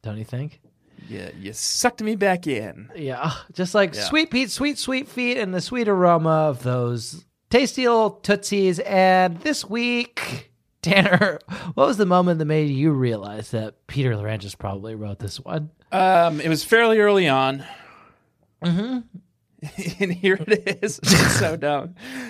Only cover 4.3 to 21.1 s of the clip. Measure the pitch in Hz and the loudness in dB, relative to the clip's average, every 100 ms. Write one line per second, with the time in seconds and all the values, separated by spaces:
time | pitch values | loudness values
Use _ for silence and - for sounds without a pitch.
4.3 | 240 254 - 285 277 - 262 - - 247 | -2 -2 -4 -4 -4 -4 -6 -6 -4 -2
5.3 | 247 202 185 - 247 220 190 180 170 160 | -2 -4 -4 -4 -2 0 4 4 4 4
6.3 | 156 156 123 127 123 120 120 113 160 _ | 2 2 0 -2 -2 -2 -4 -8 -16 _
7.3 | _ _ 233 269 - 247 233 214 202 - | _ _ 2 2 0 2 4 2 -2 0
8.3 | 202 - 202 190 175 - 190 185 185 185 | 0 0 0 2 0 0 4 6 6 2
9.3 | 170 302 285 - 226 240 240 240 - - | 0 -4 -4 -4 -4 -2 -2 -4 -8 -8
10.3 | - - _ _ _ 165 196 196 180 202 | -10 -14 _ _ _ 2 4 6 4 4
11.3 | 151 - 185 175 - 269 208 190 180 180 | 0 -10 -12 -8 2 2 4 4 4 4
12.3 | 165 151 156 151 135 156 139 123 110 98 | 2 0 0 0 2 2 2 0 -2 -6
13.3 | 107 107 113 110 _ - 143 127 110 104 | -12 -6 -6 -6 _ -8 -2 -2 -2 -4
14.3 | 107 98 - 101 98 107 110 104 98 101 | -6 -8 -10 -8 -8 -10 -10 -10 -8 -10
15.3 | - - 170 151 _ _ 190 185 185 170 | -12 -8 -8 -8 _ _ 0 4 4 4
16.3 | 151 165 156 - 226 233 220 208 196 175 | 0 -2 -2 2 4 6 4 4 4 4
17.3 | 135 135 139 - - - - _ _ _ | 2 2 -2 -10 -20 -20 -20 _ _ _
18.3 | _ _ _ 170 170 226 254 226 185 _ | _ _ _ -2 -2 -2 -6 -8 -20 _
19.3 | _ _ _ 151 - 185 - 196 175 196 | _ _ _ -16 -10 -10 -4 -4 0 0
20.3 | 190 160 208 196 196 208 - - | 0 0 0 0 -4 -6 -4 2